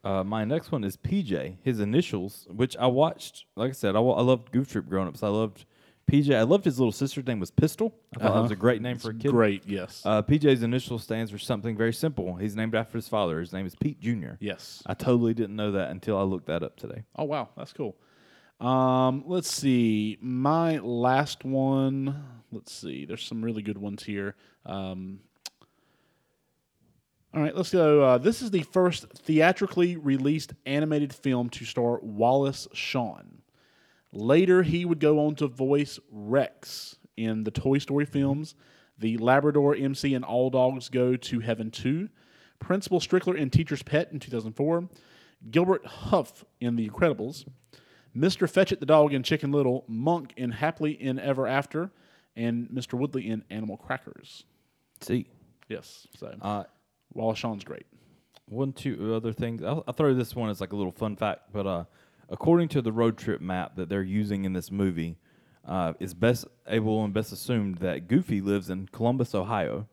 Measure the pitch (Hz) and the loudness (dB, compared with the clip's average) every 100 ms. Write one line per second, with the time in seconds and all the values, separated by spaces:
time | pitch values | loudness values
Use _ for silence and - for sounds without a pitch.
0 | 101 98 95 110 107 156 - 143 101 - | -2 -2 0 -2 -2 -2 -2 -4 -4 -4
1 | - 202 147 87 67 90 - 113 101 127 | -2 -2 0 -4 -4 -6 -4 -2 2 2
2 | 175 104 95 - - 95 127 - 127 127 | 2 -4 -6 -10 -14 -4 -4 2 2 4
3 | 160 - - - - - 123 127 101 101 | 0 0 -16 -18 -18 -6 -6 -2 0 2
4 | 123 101 123 127 117 120 135 110 69 95 | 4 4 4 2 2 -2 -2 -4 -2 -2
5 | 92 73 107 104 110 - - _ _ _ | -2 -4 -2 0 -2 -6 -20 _ _ _
6 | - 143 147 127 113 196 165 127 123 107 | 2 4 6 4 6 4 4 2 2 2
7 | 139 - 127 113 90 - 156 - 220 - | -4 -2 -4 -4 0 2 2 2 -4 -4
8 | _ - - 101 113 104 113 117 120 120 | _ -2 2 2 2 2 2 2 -2 -6
9 | 113 110 139 123 110 98 95 101 90 - | -8 -4 2 4 4 2 -4 -6 -6 -6
10 | 101 104 92 151 147 131 117 127 - 120 | 2 2 4 4 6 4 2 -2 -4 -8
11 | - 110 113 104 - 113 113 107 113 117 | -6 -4 -4 -8 -6 -4 -4 0 0 0
12 | 160 131 92 90 104 104 110 113 113 113 | -2 -2 -6 -4 -4 -4 -2 -2 -2 -6
13 | - 107 92 80 87 95 95 - 147 - | -2 0 0 -2 -4 -6 -8 -4 -4 -4
14 | 104 117 67 - 104 - - - - 104 | -4 -4 -6 -8 -8 -8 -12 -16 -8 -2
15 | 131 123 117 113 104 107 107 98 78 90 | 4 4 4 0 -2 -2 -2 0 -2 -6
16 | 110 101 98 95 - 82 85 _ - - | -2 0 0 -2 -4 -4 -4 _ -14 -12
17 | 107 - 147 147 113 - 123 - 123 - | -14 -8 -4 -4 -6 -12 -16 -8 -10 -10
18 | _ _ _ _ _ _ 123 131 131 127 | _ _ _ _ _ _ 0 4 4 4
19 | 131 135 139 180 - - 139 127 113 107 | 4 2 -2 -4 -2 -2 2 4 4 2
20 | 107 104 127 127 139 160 165 156 110 120 | 0 -4 -6 0 2 2 2 0 -2 0
21 | 123 131 143 - 131 135 135 135 135 135 | 2 4 0 -4 -4 0 2 2 0 0
22 | 135 143 139 120 _ 113 - - 80 65 | -4 -6 -10 -20 _ -16 -14 -14 -10 -10
23 | 71 110 - 117 113 110 101 101 101 101 | -10 -10 -8 -6 -4 -4 -6 -6 -8 -10
24 | - 101 98 - _ _ - 98 95 92 | -6 -6 -6 -8 _ _ -10 -8 -8 -8
25 | 92 98 _ _ - _ _ _ _ _ | -10 -14 _ _ -20 _ _ _ _ _
26 | _ _ _ _ _ _ _ _ _ _ | _ _ _ _ _ _ _ _ _ _
27 | _ _ _ 151 156 190 175 190 156 147 | _ _ _ -2 0 0 0 4 6 8
28 | 135 123 143 226 233 190 151 185 180 147 | 8 6 4 0 -2 -2 0 2 2 0
29 | - - - 156 165 190 196 - 175 175 | -10 -14 0 6 6 4 -2 2 0 2
30 | 147 135 135 156 - - - 143 156 151 | 0 2 2 0 -4 -14 -4 -2 0 0
31 | 143 131 139 123 120 - 113 - 120 120 | -2 -4 -2 0 -2 -6 -8 0 0 0
32 | 113 104 117 135 139 139 - - - 135 | -4 2 4 4 2 -2 -10 -8 -4 -2
33 | 117 58 - - _ _ _ _ _ _ | -4 -8 -20 -20 _ _ _ _ _ _
34 | _ - 110 147 185 185 165 165 175 160 | _ -6 4 6 8 6 6 0 0 2
35 | 151 151 151 151 143 123 131 143 143 - | 4 4 2 0 -4 -2 2 2 2 -6
36 | _ 107 104 131 127 _ - - - - | _ -14 0 0 0 _ -16 -16 -16 -20
37 | _ - 113 110 107 - 131 139 - 143 | _ -6 -4 -2 -2 -2 2 0 0 -2
38 | 147 143 139 143 151 - _ _ _ _ | 0 0 0 0 -4 -14 _ _ _ _
39 | 113 113 117 135 147 147 143 147 139 135 | -4 0 4 6 6 4 4 2 0 -2
40 | 143 131 - 120 127 127 127 131 120 127 | 0 -2 0 0 2 4 2 0 -4 0
41 | 123 127 - 120 110 110 110 - 127 156 | 2 2 -2 -4 -2 -4 -4 -4 -2 -2
42 | 208 _ _ _ _ _ - 190 - 180 | -4 _ _ _ _ _ -2 -2 2 -2
43 | - 185 185 180 139 - 160 143 - 151 | 2 2 2 0 2 2 2 -4 0 0
44 | - 147 - 123 110 113 143 170 180 - | 0 -8 -8 -6 -6 -4 0 0 -4 -14
45 | _ - _ _ 110 147 180 185 - - | _ -20 _ _ -2 2 4 2 -2 -12
46 | - - 214 - - _ 120 117 107 - | 0 0 0 -12 -20 _ -2 -2 -4 2
47 | 175 131 117 143 - - _ - _ _ | 2 2 -6 -10 -18 -20 _ -20 _ _
48 | _ 120 165 - 180 - 190 190 139 156 | _ 0 0 2 0 2 2 0 4 6
49 | 151 139 120 156 139 143 127 127 - 113 | 6 2 0 -2 0 2 2 0 -4 -4
50 | 143 170 135 - 123 110 151 160 151 151 | 0 0 -4 -8 -8 -2 -4 -2 -4 -4
51 | 135 131 131 131 120 135 139 156 185 _ | -4 -4 -2 -2 0 -2 -2 -6 -8 _
52 | _ _ _ - 117 120 120 131 123 123 | _ _ _ -6 -2 -2 -4 -8 -6 -4
53 | 139 131 101 110 - 107 110 98 - 131 | -2 -4 -6 -6 -6 -10 -8 -10 -8 -8
54 | - - - - - _ _ _ _ _ | -8 -20 -20 -20 -20 _ _ _ _ _
55 | - 123 - _ _ _ _ 107 - - | -4 -2 -4 _ _ _ _ -14 -14 -20
56 | _ - - - 101 104 - _ _ _ | _ -18 -16 -10 -6 -6 -8 _ _ _
57 | _ - 110 107 120 104 92 - - _ | _ -4 -4 -2 -6 -8 -10 -16 -16 _
58 | _ _ _ _ _ 107 135 135 143 107 | _ _ _ _ _ -6 -6 -4 -8 -4
59 | 104 113 113 107 120 113 87 156 - - | -4 -2 -4 -4 -6 -6 -4 -4 -6 0
60 | 151 127 117 123 113 98 95 101 95 - | 2 2 0 -4 -6 -4 -6 -4 -4 -4
61 | 110 101 107 - _ 104 98 87 85 _ | -6 -2 -4 -4 _ -6 -4 -4 -6 _
62 | _ _ - 107 160 170 165 143 113 110 | _ _ -14 -2 4 4 4 0 -2 0
63 | 117 113 - 101 85 90 87 - 85 98 | 0 0 -6 -6 -4 -6 -6 -8 -4 -4
64 | 95 101 104 101 95 92 - 98 98 82 | -2 -2 -2 -2 -2 -4 -6 0 0 0
65 | 82 82 _ _ _ _ - 92 82 80 | -6 -8 _ _ _ _ -8 -2 -2 -4
66 | 92 85 113 120 - _ - 113 110 107 | -10 0 2 2 -4 _ -4 -2 0 0
67 | 107 101 107 98 - 120 101 87 92 69 | 0 -2 -4 -10 -4 -2 -2 -4 -4 -6
68 | 87 175 180 101 98 101 92 95 95 - | 0 0 2 -2 0 -2 -2 -8 -10 -2
69 | 113 131 120 101 95 110 76 64 110 | 0 0 0 -2 -2 -2 -2 -4 -10